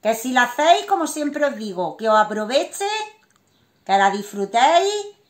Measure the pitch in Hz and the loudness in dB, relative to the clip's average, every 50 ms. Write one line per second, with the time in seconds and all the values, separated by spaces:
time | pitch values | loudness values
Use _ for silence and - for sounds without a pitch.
0 | _ 214 226 233 - 254 254 254 247 240 - - 294 320 349 - 403 - 392 349 | _ -2 -2 -2 -4 -2 2 2 0 0 0 0 4 4 4 4 4 -2 -2 -2
1 | 320 285 - 311 294 294 285 294 294 277 247 208 220 214 185 180 180 160 151 - | -2 -4 -4 -6 -6 -6 -2 -2 -2 -2 -2 -4 -10 -10 -6 -6 -6 -6 -6 -4
2 | 220 220 214 214 214 214 214 214 214 208 254 285 285 - - - 403 403 427 427 | 0 2 4 4 4 2 -2 -6 -6 0 0 0 0 -2 -6 -6 -6 -4 -4 -4
3 | 427 427 - _ _ _ _ _ _ _ _ _ _ _ _ _ _ - 190 196 | -6 -8 -12 _ _ _ _ _ _ _ _ _ _ _ _ _ _ 0 2 4
4 | 196 196 196 208 202 - - 202 196 196 202 233 254 285 330 349 381 403 427 415 | 4 2 2 0 -8 -8 -6 -6 -6 -2 2 2 4 6 4 4 2 2 -2 -4
5 | 403 - - _ _ | -8 -10 -16 _ _